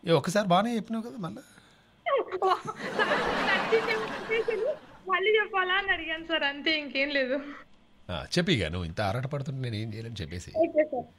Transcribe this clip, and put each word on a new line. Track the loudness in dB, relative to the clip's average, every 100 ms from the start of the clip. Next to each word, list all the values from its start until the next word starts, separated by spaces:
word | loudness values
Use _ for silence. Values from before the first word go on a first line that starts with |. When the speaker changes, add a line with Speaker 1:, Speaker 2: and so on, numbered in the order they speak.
| 4
Speaker 1:
ఏ, |
ఒకసారి | 4 4 0 4
బాగానే | 4 4 0
చెప్పినావు | -2 -6
కదా, | -6 -8
మళ్ళా. | -10 -10 -16 -20 -20 -20 _ _ 0 0 0 0 0 0 -2 -8 -6 0
Speaker 2:
సార్, | 2 2 0 0 2
నచ్చింది | 0 4 2 2 -2 -2 -6 -2 -2 0 0 -2 -4 -10 -16 -2
మళ్ళీ | 2 4 4
చెప్పాలా | 4 0 2
అని | 2 2
అడిగాను | -2 -2 -6
సార్, | -2 0
అంతే, | 0 0 0 0
ఇంకేం | 0 -2 0
లేదు. | 0 0 -2 -4 -14 -18 -20 _ -20 -8
Speaker 1:
ఆ, | -8 -2 0
చెప్పు | 2
ఇక, | 2
నువ్వు | 2 -2
ఇంత | -4 -2
ఆరాట | -2 0 -4
పడుతుంటే | -4 -4 -4
నేను | -4
ఏం | -4 -6
చేయలేను, | -8 -10 -8
చెప్పేసి. | -8 -8 -6 2
Speaker 2:
ఓకే | 2 4
సార్. | 0 0 -8